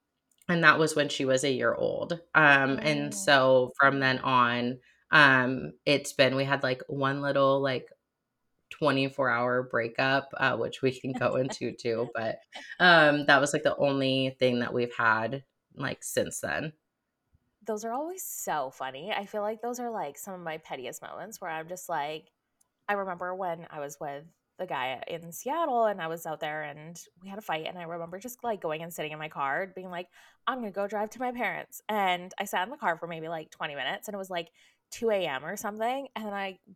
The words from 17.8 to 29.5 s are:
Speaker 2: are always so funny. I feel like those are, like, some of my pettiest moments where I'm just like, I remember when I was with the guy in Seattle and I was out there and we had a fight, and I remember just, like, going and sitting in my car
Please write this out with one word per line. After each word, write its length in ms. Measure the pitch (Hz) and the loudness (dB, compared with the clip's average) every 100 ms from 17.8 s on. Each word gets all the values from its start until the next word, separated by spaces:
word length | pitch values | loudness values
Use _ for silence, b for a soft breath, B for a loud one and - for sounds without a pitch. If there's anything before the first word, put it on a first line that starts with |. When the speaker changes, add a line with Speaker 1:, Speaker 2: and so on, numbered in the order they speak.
Speaker 2:
are 80 | 226 | -4
always 320 | 240 320 370 | -6 -6 -8
so 480 | - - - 160 131 | -12 -10 -6 -4 -4
funny. 400 | - 131 131 175 | -6 -10 -10 -6
I 140 | 208 202 | -6 -6
feel 160 | 214 | -6
like 200 | 208 220 | -4 -4
those 180 | 233 247 | -6 -6
are, 100 | 240 | -6
like, 260 | 220 151 143 | -6 -8 -10
some 160 | - | -14
of 60 | 185 | -10
my 160 | 170 160 | -8 -10
pettiest 420 | - 147 123 - | -10 -10 -10 -12
moments 400 | - 80 180 226 | -14 -14 -14 -12
where 80 | 180 | -8
I'm 160 | 160 160 | -8 -8
just 220 | 180 - | -12 -6
like, 420 | 165 147 156 - _ _ _ _ _ - | -4 -4 -8 -14 _ _ _ _ _ -4
I 60 | |
remember 420 | 202 190 175 180 185 | -4 -4 -6 -6 -6
when 320 | 190 170 165 | -6 -6 -10
I 100 | 156 | -10
was 180 | 143 147 | -10 -8
with 260 | 151 143 160 _ _ - | -10 -10 -14 _ _ -12
the 80 | 185 | -6
guy 360 | 151 127 127 - | -4 -4 -4 -8
in 240 | 165 170 | -10 -10
Seattle 540 | 170 240 302 330 240 220 | -10 -6 -2 0 2 2
and 160 | 196 | 0
I 60 | 160 | -4
was 180 | 170 165 | -6 -8
out 140 | 151 | -6
there 220 | 156 151 | -6 -6
and 380 | 151 147 156 170 - _ | -8 -12 -14 -16 -20 _
we 80 | 185 | -16
had 100 | 196 | -12
a 20 | |
fight, 260 | 208 160 160 | -6 -6 -6
and 100 | 180 | -10
I 40 | |
remember 360 | 170 170 165 185 | -10 -10 -10 -10
just, 240 | 240 240 | -12 -8
like, 180 | 240 208 | -6 -4
going 200 | 170 156 | -4 -6
and 100 | 165 | -8
sitting 180 | 175 151 | -8 -8
in 80 | 151 | -8
my 100 | 156 | -10
car 340 | 160 139 | -4 -2